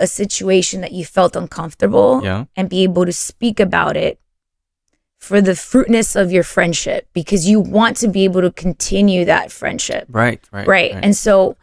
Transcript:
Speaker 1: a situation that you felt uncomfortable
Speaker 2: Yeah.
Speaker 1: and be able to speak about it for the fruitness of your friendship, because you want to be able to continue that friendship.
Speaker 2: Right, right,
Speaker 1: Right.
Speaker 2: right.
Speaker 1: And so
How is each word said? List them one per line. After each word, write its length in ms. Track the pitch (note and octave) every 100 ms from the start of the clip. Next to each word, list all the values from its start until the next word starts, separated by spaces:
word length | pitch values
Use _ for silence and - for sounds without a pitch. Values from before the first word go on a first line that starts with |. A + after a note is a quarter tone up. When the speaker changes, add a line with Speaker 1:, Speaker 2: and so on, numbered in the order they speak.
Speaker 1:
a 40 | F#3+
situation 760 | - G3+ - F#3+ F#3+ F3+ F#3+
that 100 | F3+
you 120 | F#3
felt 320 | D#3+ - F3+ E3+
uncomfortable 840 | F3 - E3 - - G3+ G3+ C4
Speaker 2:
Yeah. 220 | G2 F#2+ C3 -
Speaker 1:
and 120 | F#3+
be 140 | F#3
able 240 | F#3 F3+ F3+
to 60 |
speak 480 | F3 - - A#3 G#3+
about 360 | F#3+ E3+ E3 -
it 220 | - - _ _ _ _ _ _ _ _ _ _
for 220 | - G3+
the 140 | F#3+
fruitness 640 | F3+ - B3+ - A3+ A3 G3+
of 160 | F#3
your 100 | F#3
friendship, 640 | E3+ - F3 D#3+ F#3+ - -
because 320 | - D#3 G3+ E3
you 120 | G#3+
want 360 | F#3+ G3 A#3 -
to 100 | A#3
be 160 | F3+
able 160 | F#3+ F#3
to 80 | F3+
continue 720 | - F#3 - - G3 G3+ F#3 F3
that 260 | E3 -
friendship. 540 | - - - - - -
Speaker 2:
Right, 300 | A#2 A#2+ A2+ _
right, 160 | G2+ -
Speaker 1:
Right. 260 | F#3+ E3+
Speaker 2:
right. 100 | F#3+
Speaker 1:
And 100 | G3+ G3+
so 400 | A3 G3 F#3 -